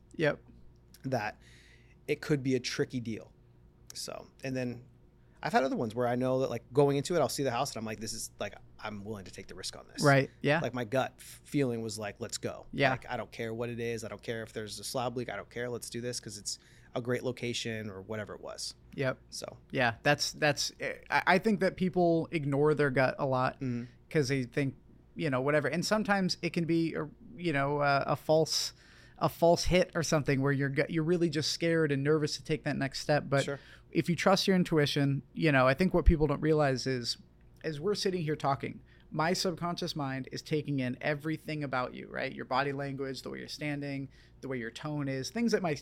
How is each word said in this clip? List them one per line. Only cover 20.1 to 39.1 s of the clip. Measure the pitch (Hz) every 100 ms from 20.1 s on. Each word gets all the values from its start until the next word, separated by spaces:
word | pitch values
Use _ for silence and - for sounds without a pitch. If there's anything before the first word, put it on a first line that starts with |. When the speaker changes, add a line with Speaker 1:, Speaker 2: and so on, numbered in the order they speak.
| 147 -
Speaker 1:
that's, | 139 151 139 - -
eh, | 139 73 -
I, | 143 -
I | 185
think | 214 196
that | 185 -
people | 185 180 175 165 160
ignore | 175 143 139 151
their | 147 143
gut | 131 131 -
a |
lot | 147 131 131 -
Speaker 2:
Mm-hmm. | 131 120 120 - -
Speaker 1:
'cause | 165 127
they | 135
think, | 123 - 135 - - - -
you | - 165
know, | 127
whatever. | 135 151 135
And | 160 170
sometimes | 214 202 202 185 -
it | 170
can | 175
be, | 165 165 165
a, | - 151 - - -
you | 175
know, | 143 139 147
uh, | 143 139 -
a | -
false, | - 156 156 - - - - - - -
a | 160
false | - 170 175
hit | - 175 175
or | 170
something | 156 160 139 139
where | 135
you're | 139 139
gut, | 139 -
you're | 170
really | 156 175 170
just | 151 143
scared | - 170 165 156
and | 139
nervous | 143 156 147 -
to |
take | - 156
that | - 135
next | 135 -
step. | - 147 143
But | 139
Speaker 2:
Sure. | 131 139 - - -
Speaker 1:
if | - 156
you | 170
trust | 202 185 -
your | 185
intuition, | 175 160 143 - 139 139 -
you | - 165
know, | 139 127
I |
think | 135 185
what | 180 156
people | 165 151
don't | 147
realize | 151 156 143 131 131
is, | 127 117 - - - - -
as | 160 147
we're | 170
sitting | 202 202 185
here | 151 151
talking, | 143 139 - - - - -